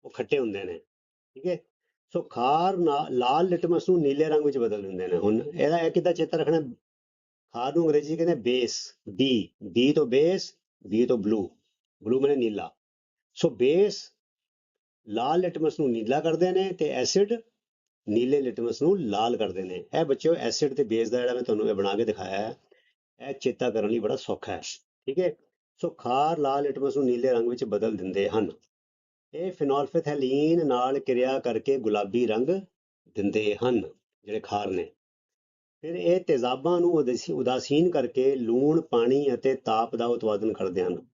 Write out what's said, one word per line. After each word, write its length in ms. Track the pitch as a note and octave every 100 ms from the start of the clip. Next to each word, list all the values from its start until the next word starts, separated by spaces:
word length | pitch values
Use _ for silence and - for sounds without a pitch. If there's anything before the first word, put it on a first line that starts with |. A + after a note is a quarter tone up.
| B2
ਉਹ 40 |
ਖੱਟੇ 300 | - A#2+ C#3+
ਹੁੰਦੇ 240 | A#2+ G2
ਨੇ, 160 | F#2 E2 _ _ _ _ _
ਠੀਕ 140 | - F3+
ਹੈ? 120 | F3 _ _ _ _ _
ਸੋ 80 | F3
ਖਾਰ 560 | - - B2+ D3+ F3+ G3
ਨਾ-, 320 | E3+ C#3+ D#3
ਲਾਲ 360 | B2+ B2 D3 F#3
ਲਿਟਮਸ 440 | E3+ E3 E3 -
ਨੂੰ 120 | F3+
ਨੀਲੇ 240 | C#3+ C#3+ D#3
ਰੰਗ 200 | D3+ D3
ਵਿੱਚ 120 | C3
ਬਦਲ 240 | A2+ G#2
ਦਿੰਦੇ 260 | G2 F#2 F2+
ਨੇ। 100 | F2
ਹੁਣ 240 | G2+ A2+ - F3
ਇਹਦਾ 220 | C#3+ E3+
ਇਹ 140 | E3
ਕਿੱਦਾਂ 220 | F3+ E3+
ਚੇਤਾ 240 | E3+ D#3+ E3+
ਰੱਖਣਾ? 360 | C#3+ D#3+ C#3 - _ _ _ _ _ _ _
ਖਾਰ 220 | A#2+ B2+ D#3
ਨੂੰ 100 | E3
ਅੰਗਰੇਜ਼ੀ 300 | D3 D3 D#3+
'ਚ 20 |
ਕਹਿੰਦੇ 180 | E3 D#3
ਬੇਸ, 600 | A2+ B2+ A#2 - - _ -
ਬੀ, 400 | F#2+ C3+ A#2+ F#2 _
ਬੀ 300 | G2+ G2+ B2+
ਤੋਂ 140 | D3 C3+
ਬੇਸ, 480 | B2+ D#3+ F#3 - _ _ _ -
ਬੀ 180 | G#2+ B2
ਤੋਂ 120 | B2
ਬਲੂ, 320 | G2+ A2 F2+ _ _ _ _ _
ਬਲੂ 180 | G#2+ C3
ਮਾਨੇ 140 | C#3 C#3+
ਨੀਲਾ। 400 | A#2 G2+ E2+ _ _ _ _ _ _
ਸੋ 160 | - -
ਬੇਸ 640 | A2+ B2+ E3 G3+ G3+ - _ _ _ _ _ _ _ _ _ -
ਲਾਲ 320 | G#2+ B2+ E3+
ਲਿਟਮਸ 400 | F3+ E3 D#3 D3+
ਨੂੰ 120 | C#3+
ਨੀਲਾ 280 | A2+ A2 C#3
ਕਰਦੇ 320 | D#3+ D#3+ C4
ਨੇ 200 | F#4 F#4+
ਤੇ 180 | - D3+
ਐਸਿਡ 440 | B2+ B2+ F#3+ G3+ A#3 - _ _ _ _ _ -
ਨੀਲੇ 320 | G#2+ B2 C#3+
ਲਿਟਮਸ 400 | B2+ G#2 A#2 A2+
ਨੂੰ 180 | D3 G3
ਲਾਲ 380 | B2+ G2+ A#2 A#2
ਕਰਦੇ 260 | G#2 F2
ਨੇ। 220 | F#2 F2+ - D3+
ਇਹ 60 | C#3+
ਬੱਚਿਓ 300 | C3+ D#3 E3
ਐਸਿਡ 380 | A#2 A2 D3
ਤੇ 100 | C3+
ਬੇਸ 260 | A#2 A2+ A2+
ਦਾ 100 | B2
ਜਿਹੜਾ 140 | B2
ਮੈਂ 80 | B2
ਤੁਹਾਨੂੰ 280 | A#2+ G#2+ A2
ਇਹ 40 |
ਬਣਾ 220 | G2+ G2 G2+
ਕੇ 100 | A2+
ਦਿਖਾਇਆ 440 | G2 F#2 G2 A2
ਹੈ, 80 | - _ _ _ _ _ _ B2+
ਇਹ 40 |
ਚੇਤਾ 360 | C3+ C3 - B2+
ਕਰਨ 200 | A2 G#2
ਲਈ 100 | A#2
ਬੜਾ 160 | G#2+ -
ਸੌਖਾ 360 | - G2+ -
ਹੈ, 100 | F2 - - _ _ -
ਠੀਕ 140 | C#3
ਹੈ? 140 | F3+ - _ _ _ _
ਸੋ 120 | E3+
ਖਾਰ 480 | - A#2+ C3 D3+ E3
ਲਾਲ 260 | C#3 C#3
ਲਿਟਮਸ 340 | C#3+ C3+ C3+ C3+
ਨੂੰ 80 | C3
ਨੀਲੇ 240 | A#2+ C3
ਰੰਗ 180 | A#2+ A#2
ਵਿੱਚ 160 | B2
ਬਦਲ 320 | A#2+ G2+ A2 G#2
ਦਿੰਦੇ 340 | F2+ F#2+ G2+
ਹਨ। 220 | G#2+ G2 - _ _ _ _ _ _ _
ਇਹ 180 | D3 F#3
ਫੀਨੋਲਫਥੈਲੀਨ 1160 | F3+ C#3+ C#3 C3+ E3+ D3+ D3 C3 C3+ D3+ E3+ D3+
ਨਾਲ 320 | B2 B2+ C#3
ਕਿਰਿਆ 400 | C3+ B2 B2+ C3+
ਕਰਕੇ 380 | B2+ A2 B2 C3+
ਗੁਲਾਬੀ 500 | A2 G#2 G2+ A#2 A#2
ਰੰਗ 200 | G#2+ C3+ F#3+ F#3+ _ _ _ _ -
ਦਿੰਦੇ 400 | G2 A2 G#2+ G2+
ਹਨ 260 | A#2+ A#2 F#2 - _ _
ਜਿਹੜੇ 160 | G2+ G#2+
ਖਾਰ 280 | - G2+ G2+
ਨੇ। 240 | F#2 E2 _ _ _ _ _ _ _ _ _
ਫਿਰ 140 | D3+ F3
ਇਹ 260 | E3+ F3+
ਤੇਜ਼ਾਬਾਂ 580 | F3 C#3+ B2 C3 D3 F3
ਨੂੰ 120 | F3
ਉਦਾਸੀ-, 440 | E3 B2+ A#2+ - D3+
ਉਦਾਸੀਨ 560 | B2 B2+ - C#3+ F3
ਕਰਕੇ 440 | D#3+ A#2+ - C3 C#3
ਲੂਣ, 460 | A2+ A#2+ D3 E3
ਪਾਣੀ 520 | D3+ A#2+ A#2 C3+ C#3+
ਅਤੇ 220 | B2 C3+ C3+
ਤਾਪ 400 | - A2 A#2 A2+
ਦਾ 100 | A#2
ਉਤਪਾਦਨ 480 | A#2+ A2+ G#2 A2
ਕਰਦੇ 300 | G2+ F#2+ F2+
ਹਨ। 240 | F2+ F2 -